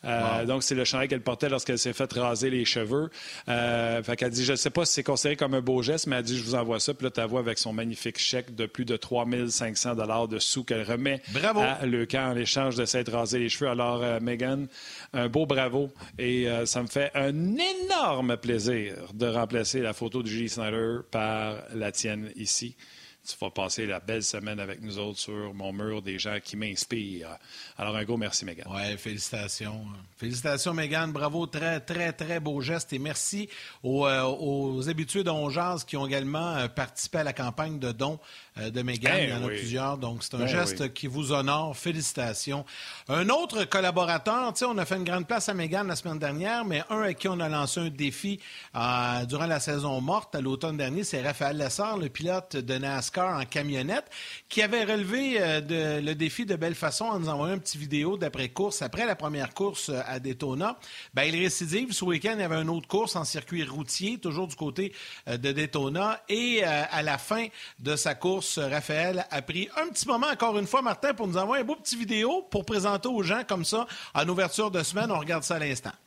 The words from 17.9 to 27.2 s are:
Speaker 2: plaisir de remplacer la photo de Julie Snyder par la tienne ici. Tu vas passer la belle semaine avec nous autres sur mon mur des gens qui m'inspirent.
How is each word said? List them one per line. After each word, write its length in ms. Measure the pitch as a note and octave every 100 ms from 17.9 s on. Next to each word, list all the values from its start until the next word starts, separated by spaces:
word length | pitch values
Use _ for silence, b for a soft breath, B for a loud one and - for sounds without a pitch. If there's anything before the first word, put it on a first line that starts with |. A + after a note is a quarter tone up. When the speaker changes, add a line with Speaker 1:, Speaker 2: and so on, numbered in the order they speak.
| F#4+ F#4 C3+ B2+ A#2+
Speaker 2:
plaisir 580 | A#2 A#2 G#2 A#2+ G#2 F2+ F2+
de 120 | G#2 A#2+
remplacer 540 | A#2 A2+ A#2+ G#2+ C3
la 120 | A#2
photo 280 | G#2 A#2 B2+
de 40 | A2+
Julie 220 | A2 A#2
Snyder 480 | A#2 G#2+ A2+ A2+ A#2 -
par 420 | A2+ A2 A2 G#2+ G#2+ -
la 200 | A2+ G#2
tienne 380 | - A2+ G#2+ G#2+
ici. 420 | - G#2+ - A#2+ A#2+ B B B B -
Tu 80 | -
vas 80 | G2
passer 380 | - F#2+ - A2
la 140 | F#2
belle 220 | F#2+ A2+
semaine 380 | G#2 G#2+ G#2+ G#2+
avec 220 | G2 G2
nous 160 | G#2+ G2+
autres 200 | G#2 G2+
sur 360 | - G#2 G#2
mon 180 | G2 G2
mur 300 | G2 G#2+ G#2+
des 160 | G2 F#2+
gens 180 | G#2+ G#2
qui 140 | - G#2
m'inspirent. 800 | G#2+ F#2+ - A#2 G2+ F#2